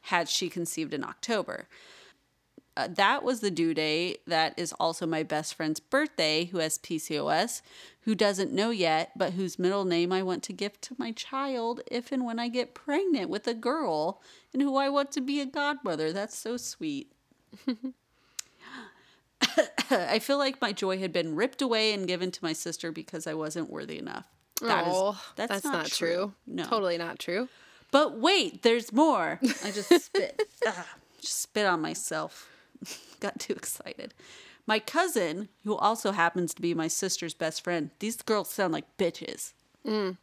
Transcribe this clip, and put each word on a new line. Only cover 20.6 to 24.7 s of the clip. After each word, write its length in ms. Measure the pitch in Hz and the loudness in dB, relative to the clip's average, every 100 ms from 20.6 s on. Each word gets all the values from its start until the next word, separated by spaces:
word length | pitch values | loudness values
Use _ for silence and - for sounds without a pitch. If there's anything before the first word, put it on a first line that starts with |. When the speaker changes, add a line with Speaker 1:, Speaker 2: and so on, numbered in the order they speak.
Speaker 1:
my 100 | 226 | -2
joy 260 | 202 190 190 | 0 0 0
had 120 | 190 | 0
been 220 | 175 165 156 | 0 0 0
ripped 260 | 247 - | 0 0
away 320 | 269 226 220 | 2 4 4
and 140 | 208 180 | 2 0
given 240 | 180 185 | 0 -2
to 120 | - | -2
my 100 | 170 | -4
sister 380 | 160 175 160 165 | -4 -4 -6 -6
because 360 | 160 156 165 160 | -8 -8 -8 -6
I 60 | |
wasn't 360 | 156 156 170 160 | -4 -4 -4 -6
worthy 280 | - 147 - | -6 -8 -8
enough. 280 | - - - _ _ - | -8 -10 -12 _ _ -6
That 260 | 233 | 0